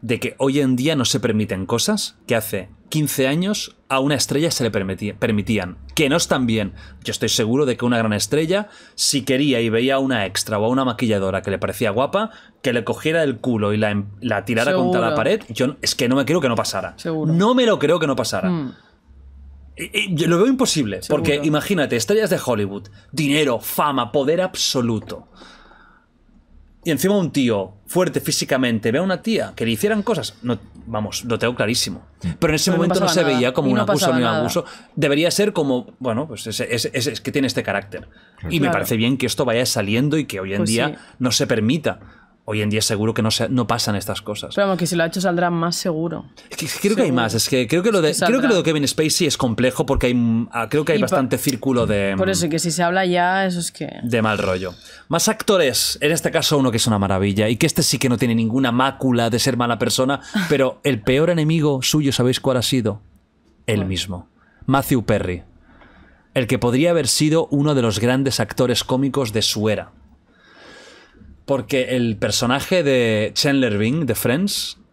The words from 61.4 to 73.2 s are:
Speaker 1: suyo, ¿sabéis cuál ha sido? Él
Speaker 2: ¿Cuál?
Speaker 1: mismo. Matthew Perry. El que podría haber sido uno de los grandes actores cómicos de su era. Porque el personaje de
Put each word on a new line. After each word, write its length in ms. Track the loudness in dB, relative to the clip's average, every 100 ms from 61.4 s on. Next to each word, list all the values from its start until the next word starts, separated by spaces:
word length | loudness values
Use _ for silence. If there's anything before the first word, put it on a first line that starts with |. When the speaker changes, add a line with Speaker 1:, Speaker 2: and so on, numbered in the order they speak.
| 2 2 2 0
Speaker 1:
suyo, 320 | 0 2 2
¿sabéis 280 | 2 2 2
cuál 180 | 2 0
ha 40 |
sido? 380 | 2 0 0 -4 -12 -20 _ _ _ _ -2
Él 100 | 0
Speaker 2:
¿Cuál? 120 | 0
Speaker 1:
mismo. 400 | -4 -6 -10 -12 _ _ _ 0
Matthew 360 | 0 2 0 2
Perry. 380 | 0 0 -6 -10 -20 _ -20 -20 -20 -20 _ _
El 120 | -4 0
que 120 | 0
podría 320 | 2 2 2
haber 180 | 2 0
sido 400 | 2 2 2 0
uno 240 | 0 2
de 60 | 2
los 200 | 2 0
grandes 380 | 0 2 0 -2
actores 460 | -4 0 0 0
cómicos 480 | 0 0 0 0 -2
de 80 | -2
su 300 | -2 0 0
era. 220 | -2 -4 -18 -20 _ _ _ _ -20 -20 -20 -20 -20 -20 -20 -20 -20
Porque 500 | -4 -4 0 -2 0 0
el 200 | 0 0
personaje 640 | -2 0 0 0 0 0
de 480 | 2 2 2 2